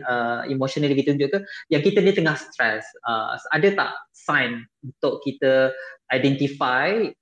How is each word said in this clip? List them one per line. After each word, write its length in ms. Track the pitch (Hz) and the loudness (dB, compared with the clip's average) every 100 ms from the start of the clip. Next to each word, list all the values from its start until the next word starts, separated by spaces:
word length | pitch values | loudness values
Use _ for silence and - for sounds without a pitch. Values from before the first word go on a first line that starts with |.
uh, 400 | 127 120 120 120 | -4 -2 -2 -4
emotionally 480 | 120 135 135 - 143 | -4 -2 -2 0 0
kita 240 | 139 139 143 | 2 2 2
tunjuk 160 | 139 | 0
ke, 60 | 196 196 - - | -2 -4 -14 -2
yang 80 | 147 | 2
kita 240 | 196 202 | 4 4
ni 80 | 185 | 4
tengah 240 | 185 160 147 | 4 0 -2
stress? 480 | - - 117 110 - - 120 | -6 -4 -2 -2 -8 -10 -4
Uh, 320 | 113 110 123 - 156 | -4 -4 -6 -4 2
ada 160 | 196 | 2
tak 180 | 196 127 - - | 2 -2 -4 -16
sign 560 | _ - 147 120 120 117 _ | _ -2 0 0 -4 -12 _
untuk 400 | 135 - 139 - | -18 -4 -2 -2
kita 480 | 143 135 135 131 131 - - - - | -6 0 2 4 4 0 -14 -16 -2
identify 880 | 127 139 139 143 143 135 127 156 220 196 - | 2 2 2 0 -2 0 0 0 0 -2 -4